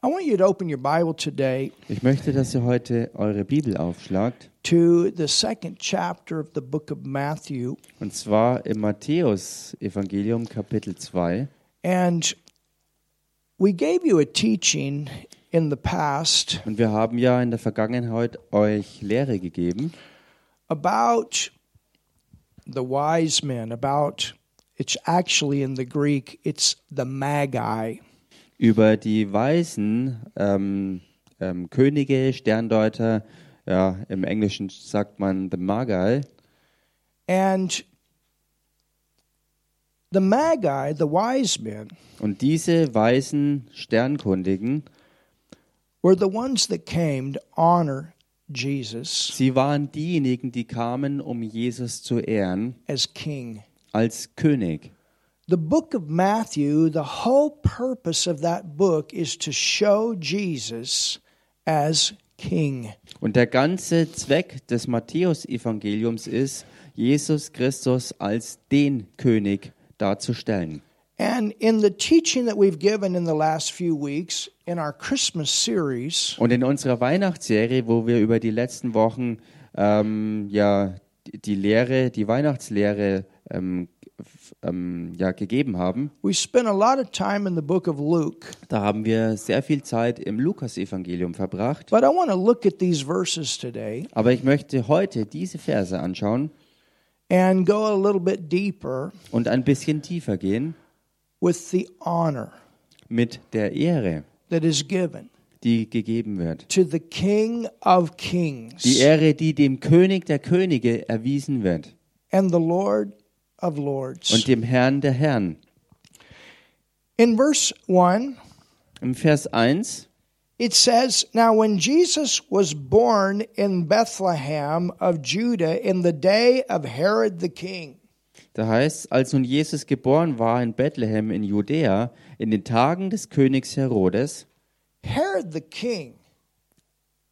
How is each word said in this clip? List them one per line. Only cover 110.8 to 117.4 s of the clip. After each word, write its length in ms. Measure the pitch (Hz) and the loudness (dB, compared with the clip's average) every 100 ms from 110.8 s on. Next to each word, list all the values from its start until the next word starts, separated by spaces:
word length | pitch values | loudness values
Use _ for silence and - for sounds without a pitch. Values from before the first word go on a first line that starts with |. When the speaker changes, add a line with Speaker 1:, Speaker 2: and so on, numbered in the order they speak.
| 117 117 - | 2 -2 -2
Speaker 2:
erwiesen 540 | 113 117 139 135 135 | -4 -2 -2 -2 -2
wird 320 | 98 85 - _ _ _ _ | 0 -2 -4 _ _ _ _
Speaker 1:
and 200 | 190 190 | 0 2
the 80 | 170 | 2
Lord 520 | 165 175 202 208 208 - _ _ _ _ | 2 0 2 0 -2 -8 _ _ _ _
of 160 | 180 147 | -6 -4
Lords. 540 | 143 139 131 170 - | -4 -4 -6 -8 0
Speaker 2:
und 140 | - 113 | 0 4
dem 160 | 131 | 2
Herrn 380 | 117 127 127 139 | 2 2 4 2
der 100 | 139 | 0
Herren. 440 | 127 151 127 95 78 _ _ _ _ _ _ - - - - _ _ _ _ _ - | 2 2 2 -2 -6 _ _ _ _ _ _ -20 -20 -20 -20 _ _ _ _ _ 4
Speaker 1:
In 180 | 233 | 4
verse 380 | 226 | 6